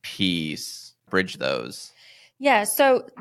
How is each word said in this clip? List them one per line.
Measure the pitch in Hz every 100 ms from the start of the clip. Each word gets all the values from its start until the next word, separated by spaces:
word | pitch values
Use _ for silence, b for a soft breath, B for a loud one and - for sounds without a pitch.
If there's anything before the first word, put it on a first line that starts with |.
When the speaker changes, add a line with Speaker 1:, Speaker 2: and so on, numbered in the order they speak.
Speaker 1:
piece, | - - 95 85 78 73 - - - _ _
bridge | 95 92 -
those. | 67 65 58 - - B B B B B
Speaker 2:
Yeah, | 277 226 202
so | - 277 254 - -